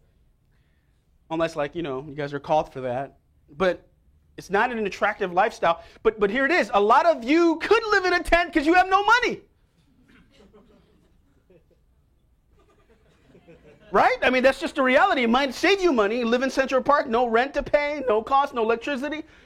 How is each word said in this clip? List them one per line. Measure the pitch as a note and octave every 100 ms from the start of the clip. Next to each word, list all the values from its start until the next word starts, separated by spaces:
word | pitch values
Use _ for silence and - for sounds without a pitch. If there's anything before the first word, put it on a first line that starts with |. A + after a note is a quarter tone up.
| _ _ _ _ _ _ _ _ _ _ _ _ -
Unless, | D#3+ E3 D#3+
like, | C#3+
you | E3+
know, | D3 C3 D3+
you |
guys | C#3+ C#3+ C#3+
are |
called | E3+ D#3 D3+
for | C3+
that. | B2+ B2 C#3 _ _ _ _ D3
But | F#3+ E3+ _ _ _ _ _ -
it's | -
not | G3+ B3
an | A3+ G3+
attractive | - G#3 G#3+ F#3+
lifestyle. | F3 A3 - F3 E3 - -
But, | A3 A3
but | G3+
here | B3 C#4
it |
is. | F4 A3 G3+
A |
lot | G#3 C4 E4+
of | C#4
you | A#3 D#4+ E4+ D#4+
could | - A4 G#4+
live | G4+ F4+
in |
a | F4
tent | - E4+ F4
'cause | D#4+ C#4+
you | F4+
have | F#4
no | F#4+
money. | G#4 A#4+ G#4 G#3 _ _ _ _ _ _ _ _ _ _ G3+ G#3 _ _ _ _ _ _ _ _ _ F3 _ E3+ _ _ _ _ _ _ _ _ _ C3 _ A2 _ _ _ _ _ D#3+ - - -
Right? | F#3+ E4+ B4+
I | C4
mean, | B3+
that's | C4 -
just | D#4 D4
the |
reality. | B3+ C4+ G4 D4+
It | A#3
might | B3+ C#4 -
save | E4+ G4
you | F4+
money. | B3 G3+ A#3+
Live | A3+ B3
in | C4
Central | C4+ C4 C4
Park, | B3+ C#4+ C#4+
no | A3+ B3
rent | A3+ C4+ D4
to |
pay, | - D4 D4 D4 B3+
no | G#3+
cost, | A3 C4+ C#4+
no | A#3+
electricity. | A3 A3+ D4 C4+ D4 D4+ - -